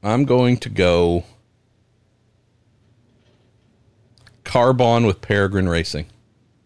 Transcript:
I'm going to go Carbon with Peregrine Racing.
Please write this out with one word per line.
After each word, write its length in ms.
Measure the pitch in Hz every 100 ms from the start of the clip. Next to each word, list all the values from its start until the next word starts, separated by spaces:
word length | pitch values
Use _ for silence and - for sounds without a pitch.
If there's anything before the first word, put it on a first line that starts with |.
I'm 220 | 104 117 139
going 320 | 123 123 123
to 120 | 117
go 540 | 101 90 87 87 87 - _ _ _ _ _ _ _ _ _ _ _ _ _ _ _ _ _ _ _ _ _ _ _ _ _ _ _ _ _ _ _
Carbon 640 | - 127 120 127 123 117 117
with 160 | 92
Peregrine 480 | - 101 98 98 92
Racing. 380 | 85 82 73 80 _ _ _ _ _